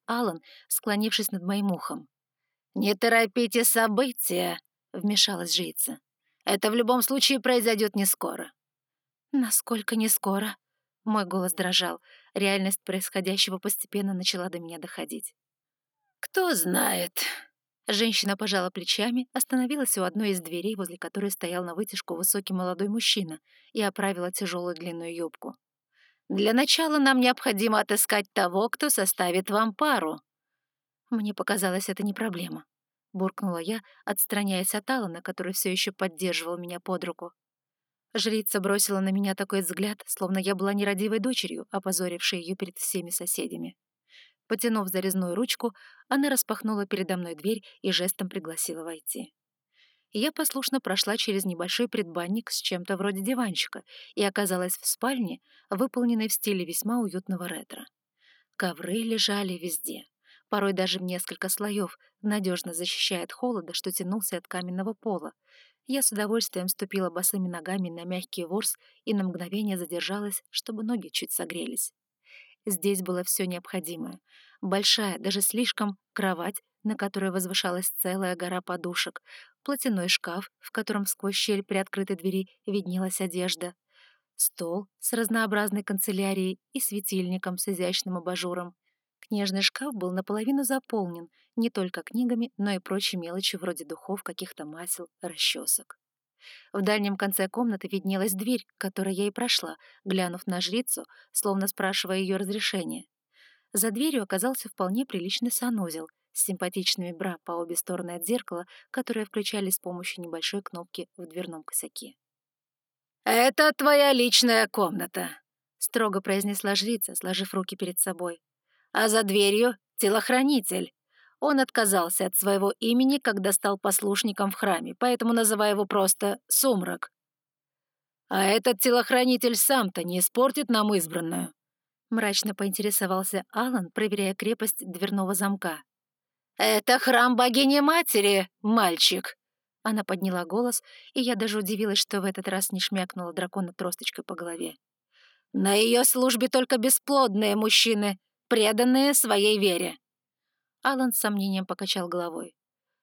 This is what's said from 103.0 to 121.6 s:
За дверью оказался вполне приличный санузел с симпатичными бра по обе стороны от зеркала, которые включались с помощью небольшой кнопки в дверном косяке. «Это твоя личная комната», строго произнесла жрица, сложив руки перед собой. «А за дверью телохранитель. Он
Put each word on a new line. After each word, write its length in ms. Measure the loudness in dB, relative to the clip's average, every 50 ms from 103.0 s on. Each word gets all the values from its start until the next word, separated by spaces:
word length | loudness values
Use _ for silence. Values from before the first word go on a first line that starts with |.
| -10 _ _ _ _ _ _ _ -20 -20 _ _ _ _ -2
За 180 | 0 0 0
дверью 320 | 0 0 -2 0 0 0 -2
оказался 460 | 0 -2 0 0 0 -2 -2 -8 -12
вполне 380 | -6 -4 -2 -2 0 -2 -2
приличный 460 | -2 -4 -6 -4 -4 -4 -2 -2 -2 -2
санузел 560 | -2 -2 -2 -2 -2 -2 -4 -4 -8 -10 -10 _ _ _ _ -4
с 120 | -4 -2
симпатичными 680 | -2 -2 -4 -4 -4 -2 -2 -2 -2 -2 -2 -4 -8 -6
бра 240 | -4 -4 -4 -4 -6 _
по 80 | -6 -4
обе 240 | -4 -4 -4 -4
стороны 360 | -6 -4 -4 -4 -6 -4 -6 -8
от 140 | -8 -4
зеркала, 400 | -2 -2 -2 -2 -6 -10 -10 -10 _ -16 -20 -20 _
которые 340 | -8 -8 -4 -4 -4 -4 -4
включались 520 | -4 -4 -4 -4 -2 -2 -2 -2 0 -2
с 40 | -2
помощью 440 | -4 -6 -10 -8 -8 -8 -8 -8 -10
небольшой 380 | -8 -8 -6 -6 -4 -4 -4 -6
кнопки 460 | -6 -12 -12 -12 _ -12 -12 -12 _ _
в 100 | -18 -16
дверном 360 | -12 -8 -8 -8 -8 -10 -12 -14
косяке. 500 | -6 -6 -6 -6 -6 -12 -14 -16 -16 -18 _ _ _ _ _ _ _ _ _ _ _ _ _ _ _ _ _ _ _ _ _ 0
«Это 480 | 4 6 6 6 6 6 6 6 6 6
твоя 400 | 4 6 6 8 8 8 8 8
личная 540 | 6 6 6 6 6 6 6 6 6 4 4
комната», 640 | 2 0 0 2 0 -2 -6 -6 -6 -6 -6 -6 -8 -12 _ _ _ _ _ _ _ -6
строго 420 | -6 -2 0 2 0 2 0 -2
произнесла 540 | -2 0 0 0 0 0 -2 -2 -2 0 0
жрица, 400 | 0 0 0 -2 -2 -2 -4 -6
сложив 400 | -6 -4 -4 -4 -4 -4 -2 -2
руки 220 | -4 -4 -4 -6
перед 220 | -8 -6 -6 -2 -2
собой. 420 | -2 -2 -2 -4 -6 -6 -6 -10 _ _ _ _ _ _ _ _ _ _ 0
«А 160 | 2 2 4
за 140 | 4 4 4
дверью 540 | 4 4 6 6 6 6 6 4 4 2 -2 _ _ _
телохранитель. 960 | 0 2 4 4 4 2 2 2 4 4 4 4 2 2 0 -4 -4 -4 -6 _ _ _ _ _ _ _ _ _ -2
Он 220 | 0 2 4 4